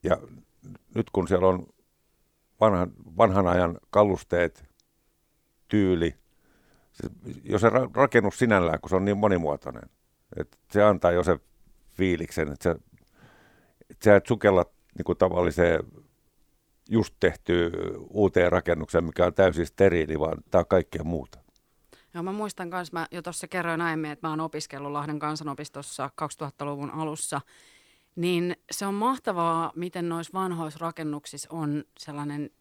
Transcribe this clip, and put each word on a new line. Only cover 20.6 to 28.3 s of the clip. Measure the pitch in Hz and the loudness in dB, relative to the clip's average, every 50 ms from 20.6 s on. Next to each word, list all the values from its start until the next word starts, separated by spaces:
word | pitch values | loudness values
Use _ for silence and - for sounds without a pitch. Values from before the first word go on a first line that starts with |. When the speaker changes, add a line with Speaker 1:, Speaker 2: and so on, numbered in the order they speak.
| 85 - | 2 4
Speaker 1:
kaikkea | - 92 80 _ - 80 76 | 2 0 0 _ -8 -10 -6
muuta. | 78 85 80 65 - - - _ _ _ _ _ _ _ _ _ _ - _ _ _ _ | -6 -6 -6 -8 -12 -18 -20 _ _ _ _ _ _ _ _ _ _ -20 _ _ _ _
Speaker 2:
Joo, | 170 170 | -10 -10
mä | 190 | -8
muistan | 190 208 214 208 - - 190 170 | -8 -8 -8 -10 -10 -12 -12 -10
kans, | 175 185 175 156 | -8 -10 -10 -8
mä | 180 170 165 - | -8 -8 -8 -8
jo | - 175 | -10 -12
tossa | 165 180 170 - - 175 | -12 -10 -12 -12 -12 -8
kerroin | - 185 170 170 165 160 | -8 -6 -4 -4 -4 -2
aiemmin, | 170 170 160 160 156 151 | -2 -2 -2 -4 -6 -8
että | 147 _ - 165 | -10 _ -6 -6
mä | |
oon | 156 156 | -4 -4
opiskellut | 160 160 - 151 156 - - 135 143 143 | -6 -6 -8 -10 -12 -10 -12 -12 -12 -8
Lahden | 143 147 143 151 151 151 | -8 -8 -6 -6 -8 -6
kansanopistossa | 151 151 151 156 156 151 139 143 147 - _ 139 143 - - - 135 139 _ | -6 -6 -6 -6 -8 -10 -10 -10 -12 -14 _ -16 -16 -14 -10 -8 -10 -10 _
kaksituhattaluvun | - 160 147 - _ 160 143 - _ 143 143 143 143 143 139 | -8 -10 -10 -8 _ -12 -12 -10 _ -8 -8 -8 -8 -10 -10
alussa, | - 156 160 156 147 160 - - - 139 - _ _ _ _ _ _ _ _ _ _ _ _ _ _ | -8 -8 -8 -8 -8 -8 -10 -8 -8 -8 -8 _ _ _ _ _ _ _ _ _ _ _ _ _ _
niin | - 170 180 | -6 -4 -2